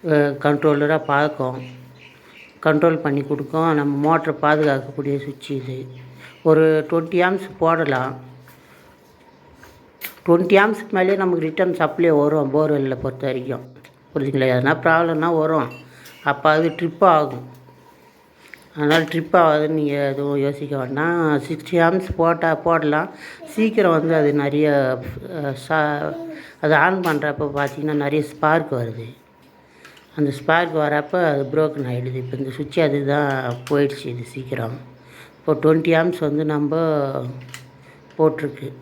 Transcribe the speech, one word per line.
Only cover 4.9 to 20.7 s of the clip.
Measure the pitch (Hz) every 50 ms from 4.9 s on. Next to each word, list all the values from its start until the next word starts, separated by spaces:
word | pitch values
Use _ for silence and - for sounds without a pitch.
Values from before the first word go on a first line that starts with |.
| 135 - 135 143 143 139
சுவிட்சு | 143 143 135 - - - 143
இது. | 131 123 127 131 127 - - - - - - - - - - - -
ஒரு | - 165 156 156 160 156 156 156 151 156
ட்வென்டி | 170 165 160 165 196 175
ஆம்ப்ஸ் | 175 185 196 190 190 - - -
போடலாம். | 170 160 165 165 160 151 135 127 127 131 131 - - - - - - - - - _ - - - - - - _ _ _ _ _ _ - _ _ _ - - _ - - - - _ - _ _ - - - - _
ட்வென்டி | - 170 170 185 180 - 196 202
ஆம்ப்ஸ்க்கு | 220 214 202 - -
மேலேயே | - 190 185 185 196
நமக்கு | 190 190 185 175 165
ரிட்டர்ன் | 156 160 156 - 185 185 170
சப்ளை | - 165 147 - - 170 170
வரும் | 156 147 143 147 151 156 143 135 135
போர்வெல்லில் | 151 156 151 147 143 135 131 131 123
பொறுத்த | - 131 127 - 143
வரைக்கும். | 135 127 131 127 135 127 - - - - - _ - _ _ _ _ -
புரியுதுங்களா? | 151 139 139 139 139 131
எதனா | 131 123 127 127 139 - -
ப்ராப்ளம்னா | - 170 160 165 170 170 165 156 156 170 170 160
வரும், | 156 160 160 156 123 120 - - - - - - - - - - -
அப்போ | 147 139 143 - 156
அது | 151 156 165 165
ட்ரிப் | 156 - 170 165 165 - 202
ஆகும். | 185 165 156 151 131 127 123 123 - - - - - - _ _ - - _ _ - _ _ _ _ _ _ - - - - - - -
அதனால் | 151 151 147 156 165 160
ட்ரிப் | 151 - 165 165 165
ஆகாதுன்னு | - 180 170 160 151 151 151 151
நீங்கள் | 160 156 147 147 143 143 143 139
எதுவும் | 139 139 143 143 143 143
யோசிக்க | 139 143 143 139 147 135